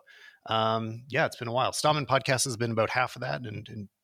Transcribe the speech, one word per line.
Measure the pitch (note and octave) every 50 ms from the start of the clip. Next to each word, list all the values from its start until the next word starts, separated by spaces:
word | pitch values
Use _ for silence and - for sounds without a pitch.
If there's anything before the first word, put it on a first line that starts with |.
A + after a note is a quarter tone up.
| - - - - - - - _ _ -
um, | A2 A2+ A2 A2+ A2+ A2+ A2+ A2 A2+ A#2 B2+ C#3+
yeah, | B2+ C#3+ D#3+ D3+
it's | - -
been | B2 A#2
a | A#2
while. | C3 B2+ G2+
Stallman | - - - D3+ D3+ D3+ C3+ -
Podcast | C3 C3+ - - C3 A#2+ -
has | C3+ A#2+ G#2+
been | A#2+ A2+
about | A2+ A2 G#2+ -
half | - B2+ B2+ A#2+ -
of | B2
that, | B2 B2+ D3 C#3+ B2
and, | G#2+ G#2 G#2 A2 A2+
and | A2+ G#2+ G2+ - _ _